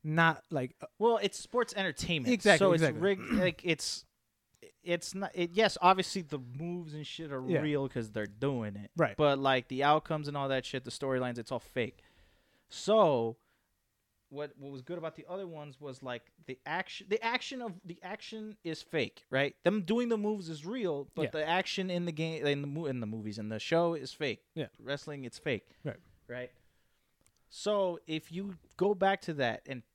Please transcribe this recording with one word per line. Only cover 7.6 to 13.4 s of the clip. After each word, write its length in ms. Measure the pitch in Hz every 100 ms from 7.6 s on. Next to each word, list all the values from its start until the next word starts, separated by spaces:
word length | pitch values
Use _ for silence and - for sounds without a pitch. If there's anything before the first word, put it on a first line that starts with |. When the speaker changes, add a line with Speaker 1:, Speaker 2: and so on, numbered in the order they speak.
Speaker 2:
real 280 | 151 143 135
'cause 220 | 127 110
they're 160 | 107 104
doing 480 | 104 139 127 107
it. 160 | 101 101 170
Speaker 1:
Right. 200 | 139 104
Speaker 2:
But, 220 | 147 139
like, 300 | 135 131 117
the 160 | 131
outcomes 420 | 139 156 - 156 147
and 100 | 143
all 120 | 139
that 160 | 131 -
shit, 160 | 135
the 80 | 123
storylines, 480 | - 135 131 123 120
it's 140 | 113
all 80 | 123
fake. 400 | - 131 113 - _ _ _ _ _ _ _
So 680 | - - 220 175 127 113 113